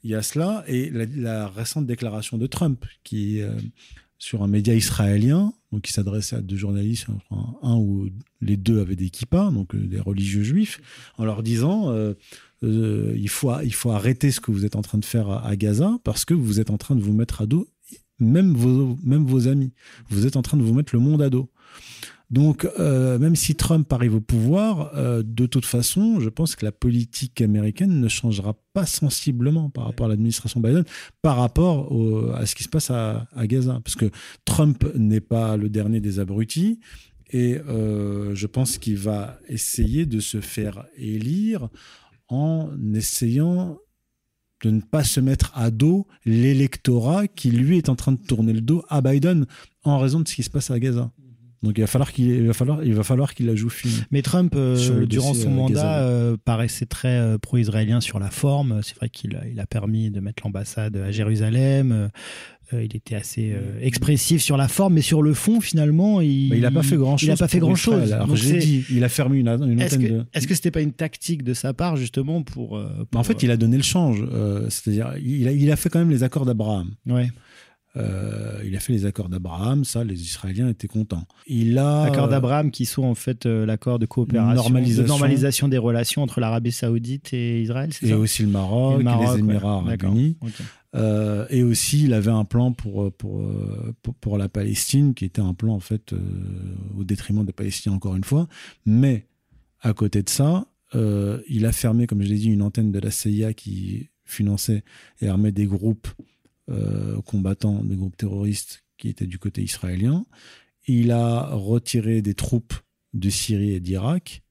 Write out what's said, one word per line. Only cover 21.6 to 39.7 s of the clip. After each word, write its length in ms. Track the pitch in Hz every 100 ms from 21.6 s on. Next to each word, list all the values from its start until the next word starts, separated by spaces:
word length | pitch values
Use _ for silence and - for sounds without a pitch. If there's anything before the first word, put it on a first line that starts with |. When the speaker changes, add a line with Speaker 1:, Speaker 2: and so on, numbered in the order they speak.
| _ - - - - - _
Speaker 1:
Donc, 360 | 123 151 147 - -
euh, 400 | 160 131 131 123
même 180 | 151 165
si 200 | - 151
Trump 360 | - 165 147
arrive 220 | 127 120
au 80 | 110
pouvoir, 680 | 107 120 113 175 220 185 147 143
euh, 280 | 123 120 110
de 220 | 113 123
toute 180 | 135 -
façon, 540 | 123 120 - 214 220
je 100 | 110
pense 260 | 113 160 -
que 80 |
la 80 | 107
politique 680 | - 123 120 117 - 135 -
américaine 580 | 113 104 107 104 196 165
ne 80 | 117
changera 480 | - 117 101 98 107 _
pas 120 | 196 175
sensiblement 840 | - 147 - - 123 127 160 151
par 140 | 127 113
rapport 200 | 117 117
à 40 |
l'administration 500 | 107 113 113 113 120
Biden, 240 | 113 156 175 - - _
par 140 | 160 127
rapport 540 | 123 - 180 156 143
au, 380 | 120 113 110 117
à 160 | 120 110
ce 80 |
qui 80 | -
se 80 | -
passe 220 | 156 -
à, 360 | 123 110 110 117 131
à 120 | 110
Gaza. 340 | 131 127 123
Parce 120 | - -
que 160 | 110 - - - -
Trump 400 | 160 151 127 - 131
n'est 260 | 107 107
pas 360 | - 113 113 107
le 120 | 104
dernier 320 | 104 104 113
des 180 | 104 95
abrutis, 600 | 92 98 110 160 196 226 - - - _ _
et, 260 | 127 123 123 147
euh, 680 | 110 107 107 101 101 104 101
je 100 | 104
pense 320 | 123 127 -
qu'il 200 | 113 101
va 420 | 101 104 101 - -
essayer 580 | 113 -